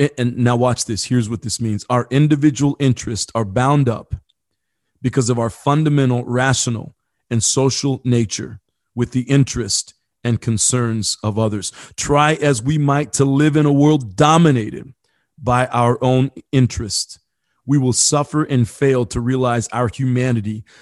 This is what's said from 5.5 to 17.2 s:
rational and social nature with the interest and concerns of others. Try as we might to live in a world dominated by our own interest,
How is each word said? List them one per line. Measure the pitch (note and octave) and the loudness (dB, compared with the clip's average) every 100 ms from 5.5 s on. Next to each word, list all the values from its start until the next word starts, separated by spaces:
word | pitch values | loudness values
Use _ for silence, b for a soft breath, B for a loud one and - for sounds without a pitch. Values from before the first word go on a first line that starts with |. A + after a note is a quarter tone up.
| - C#3+ D3 D#3 C#3+ C3 B2 | -4 0 2 2 2 2 0
rational | A#2+ B2 C3+ B2 B2+ A2+ - _ _ _ _ | -2 0 0 0 -2 -6 -10 _ _ _ _
and | A#2 | -2
social | - C3+ C3+ - C#3 B2+ | 0 2 0 0 -4 -2
nature | B2 A#2+ G#2+ - - - _ _ _ | 0 0 0 -6 -10 -16 _ _ _
with | A#2+ A#2+ | -6 -2
the | B2+ | -2
interest | B2 C#3 C3+ B2 G2 - - _ _ _ | 2 2 2 -2 -4 -6 -8 _ _ _
and | A#2+ A2+ | -4 -2
concerns | - A2 - B2+ A#2 A2+ G2 - | -2 -2 0 0 -2 -2 -4 -4
of | G#2+ G#2 | -4 -2
others. | G#2+ G#2 - B B - | -2 -2 -8 B B -10
Try | - D3 D3+ | 0 2 2
as | D#3 D3 A#2+ | 2 0 0
we | B2+ D#3 | 0 0
might | C#3+ C#3+ D3 | 0 0 -2
to | - | 0
live | C#3 C#3 D3+ | 2 2 2
in | D3+ | 4
a | D3 | 2
world | C#3 D3 D#3 A2 | 4 4 2 -2
dominated | F#2 D3 E3 E3 B2+ G#2 - C3 _ _ _ _ - | 2 4 6 4 2 -2 -10 -16 _ _ _ _ -8
by | B2 B2 B2+ | -2 0 0
our | A#2+ A#2+ B2 | 2 2 2
own | B2+ C3 C3+ - - | 2 2 0 -4 -2
interest, | C3+ B2 - G#2+ - - - | 2 2 -2 -8 -8 -8 -14